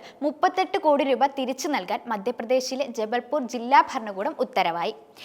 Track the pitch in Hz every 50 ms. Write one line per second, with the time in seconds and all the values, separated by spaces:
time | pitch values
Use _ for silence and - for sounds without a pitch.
0 | - - - - 269 302 302 - - 381 370 381 370 - - 392 - 311 294 269
1 | 311 277 262 220 262 277 - - 262 240 262 262 - 339 285 220 185 180 202 -
2 | - 240 226 208 190 240 240 - 233 220 262 262 254 262 262 262 269 - 233 233
3 | 214 214 233 240 240 240 - 302 262 214 247 240 233 240 277 302 330 - - 262
4 | 220 214 196 185 208 294 330 - 262 - - 202 185 175 165 170 170 202 - -
5 | - - - - -